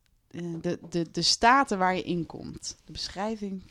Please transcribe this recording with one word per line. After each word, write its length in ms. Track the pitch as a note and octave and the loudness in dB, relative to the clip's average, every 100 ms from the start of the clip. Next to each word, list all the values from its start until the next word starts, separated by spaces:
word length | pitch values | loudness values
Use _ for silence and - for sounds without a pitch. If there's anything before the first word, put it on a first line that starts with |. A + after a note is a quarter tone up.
| _ _ _ | _ _ _
eh, 120 | - E3+ E3 | -10 -8 -4
de, 180 | F3 E3+ - | -4 -4 -4
de, 220 | F3 E3 | -4 -2
de 100 | - | 0
staten 560 | E3 - A#3 C4+ C4+ G3 | 2 4 6 6 6 2
waar 160 | F#3 F#3 | 2 2
je 60 | |
in 240 | - F3 D#3+ | 0 -2 -4
komt. 500 | - - - - - | -8 -10 -10 -12 -14
De 80 | - | -14
beschrijving 720 | D#3 - F3+ G#3+ A3 G3+ F#3+ - | -10 -10 -6 -4 -4 -6 -8 -12